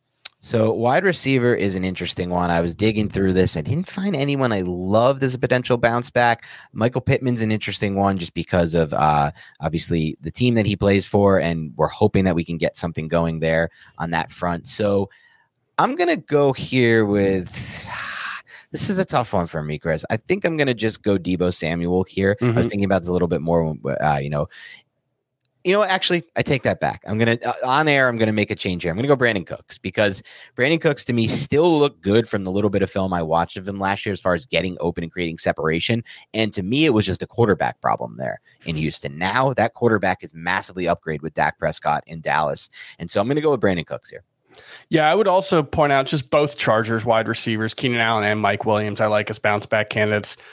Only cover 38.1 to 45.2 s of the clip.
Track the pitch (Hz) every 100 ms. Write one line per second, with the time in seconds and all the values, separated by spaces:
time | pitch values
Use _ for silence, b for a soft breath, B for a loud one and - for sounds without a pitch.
38.1 | 57 64 50 b b - 78 76 - 71
39.1 | 71 92 120 135 117 113 - 120 107 92
40.1 | 90 87 82 85 95 - 92 85 85 -
41.1 | 76 78 - 76 - 80 - 78 76 -
42.1 | 82 76 73 76 - - B B B 85
43.1 | 101 113 151 156 131 101 87 78 64 -
44.1 | - _ _ _ B B B B 160 151
45.1 | 190